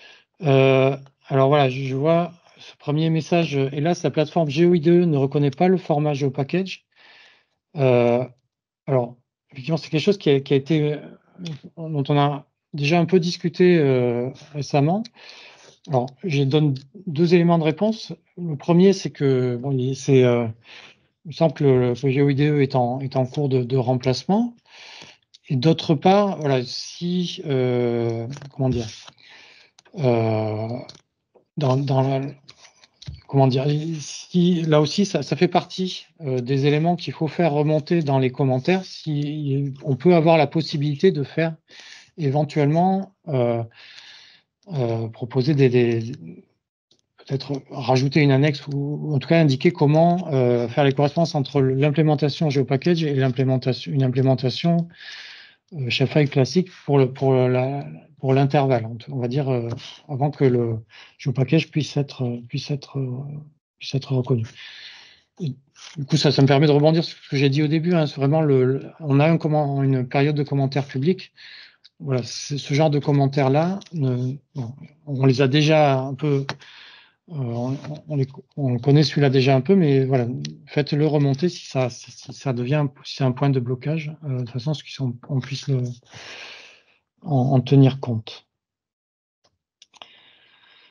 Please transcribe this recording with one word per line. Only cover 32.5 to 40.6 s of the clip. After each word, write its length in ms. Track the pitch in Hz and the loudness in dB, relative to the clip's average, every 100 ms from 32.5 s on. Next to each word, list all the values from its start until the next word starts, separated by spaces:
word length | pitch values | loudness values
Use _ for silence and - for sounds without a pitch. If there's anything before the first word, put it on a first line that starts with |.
| - - _ _ _ - - - | -20 -20 _ _ _ -18 -18 -4
comment 200 | 139 135 | 2 4
dire, 180 | 127 147 147 156 160 | 2 0 -2 -4 -8
si, 640 | 139 - - 180 175 175 | -10 -16 -4 0 2 2
là 180 | 160 151 | 2 2
aussi, 260 | 151 - 196 | 2 0 -2
ça, 160 | 156 | -2
ça 140 | 135 143 | -4 0
fait 140 | 175 | 2
partie, 560 | 175 - - 185 - - - | 2 -2 -6 -8 -8 -16 -12
euh, 180 | 151 127 | -4 -4
des 260 | 120 139 143 | -2 0 2
éléments 300 | 147 165 175 | 2 2 -2
qu'il 160 | - | -4
faut 160 | - 156 | -6 -4
faire 240 | - 170 | 0 0
remonter 500 | 143 151 156 143 170 | 2 2 0 0 -2
dans 160 | 143 135 | 0 0
les 120 | 131 | 0
commentaires, 540 | 127 135 127 131 185 185 | 0 0 0 0 0 -2
si 880 | - 156 147 147 151 143 135 143 139 | -12 -6 -4 -4 -6 -4 -2 -4 -6
on 140 | - 131 | -4 0
peut 180 | 180 170 | 4 4
avoir 220 | 156 165 | 6 4
la 100 | 143 | 2
possibilité 640 | 165 | 0